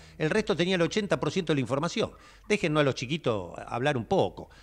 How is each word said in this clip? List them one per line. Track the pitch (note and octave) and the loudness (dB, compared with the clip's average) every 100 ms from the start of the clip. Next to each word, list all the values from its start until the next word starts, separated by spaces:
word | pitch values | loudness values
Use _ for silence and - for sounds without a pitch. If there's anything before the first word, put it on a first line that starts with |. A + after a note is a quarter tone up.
| - - | -20 -6
El | D#3 | 0
resto | G#3 G#3+ F3 | 0 0 0
tenía | F3+ | 2
el | F#3 | 2
ochenta | E3 G#3+ G3+ D3+ | 0 0 -2 -2
por | D#3 | 0
ciento | F#3 E3 | -2 0
de | C#3+ | 0
la | |
información. | A2+ C3+ E3+ A3+ C#3+ - - - - | 0 -2 -2 -2 -4 -6 -20 -18 -2
Déjennos | G#3 E3 D3+ | 0 2 4
a | |
los | C#3+ | 2
chiquitos | - A#2+ D#3 B2+ G#2+ E2+ - - | 2 -4 -2 0 0 -4 -12 -8
hablar | A#2+ C#3+ C3 | -2 0 0
un | G#2 | 2
poco. | F#3 F#2+ - - - | 2 2 -2 -14 -20